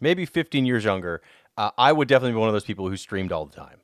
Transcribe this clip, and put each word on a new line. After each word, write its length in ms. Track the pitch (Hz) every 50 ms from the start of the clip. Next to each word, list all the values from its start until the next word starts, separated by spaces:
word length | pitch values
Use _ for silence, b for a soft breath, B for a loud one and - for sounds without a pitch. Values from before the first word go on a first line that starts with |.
maybe 260 | 131 160 180 185 175
fifteen 380 | - - 165 156 - - 139 131
years 180 | 127 123 113 104
younger, 380 | 107 98 95 90 87 85 82 b b b b b b b
uh, 140 | - 104 104 - -
I 140 | 127 143
would 160 | 160 156 139 123
definitely 240 | 135 127 127 123
be 60 | 113 113
one 100 | 110 110
of 40 |
those 120 | 107 101 -
people 240 | - 98 95 95 92
who 80 | 98
streamed 360 | 95 - - 104 95 92 87
all 140 | 85 80 78
the 80 | - -
time 240 | 82 80 - - -